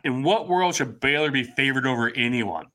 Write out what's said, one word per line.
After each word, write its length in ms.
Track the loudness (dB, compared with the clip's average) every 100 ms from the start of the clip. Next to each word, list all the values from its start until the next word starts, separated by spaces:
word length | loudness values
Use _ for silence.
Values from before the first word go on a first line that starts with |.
In 200 | -4 -2
what 240 | 2 0 2
world 240 | 0 2
should 260 | 0 -4 -2
Baylor 300 | 0 2 2
be 140 | 0
favored 420 | -2 0 0 2 0
over 240 | 0 0 0
anyone? 500 | 0 0 -2 -6 -12